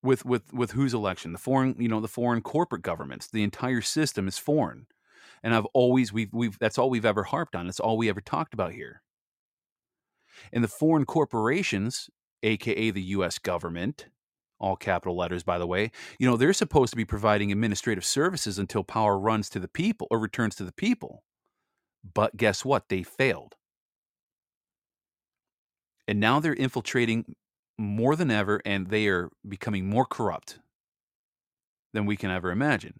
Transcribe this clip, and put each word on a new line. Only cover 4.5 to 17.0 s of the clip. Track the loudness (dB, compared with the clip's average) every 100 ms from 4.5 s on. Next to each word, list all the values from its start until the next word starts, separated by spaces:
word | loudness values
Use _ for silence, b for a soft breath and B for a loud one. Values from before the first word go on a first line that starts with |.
| 0 0 -4 -20 b b b b b
And | 2
I've | 2 4
always, | 4 6 6 2
we've, | -2 -4
we've, | -2 -2 0
that's | -2 2
all | 0
we've | 2 2
ever | 2
harped | 0 -2 -4
on. | -6 -8
That's | -4
all | -2 0
we | 0
ever | -2
talked | -4 -4 -4
about | -4 -4
here. | -4 -14 -18 _ _ _ _ _ _ _ _ _ _ _ B B B B
And | 0
the | 0
foreign | 2 2 4 2
corporations, | 0 0 2 0 0 0 -2 -2 -6 -12 _ _ _
A | -2 0
K | -2
A | -2 0
the | -2
U | -4 -2
S | -2 -2
government, | -4 -4 -4 -6 -6 -6 -16 _ _ _ _ _
all | -4
capital | -4 -2 -2 -2 -4
letters, | -4 -2
by | 0 0
the | 0
way, | -2 -2 B B B
you | 2
know, | 4
they're | 4
supposed | 2 2 4 4
to |
be | 0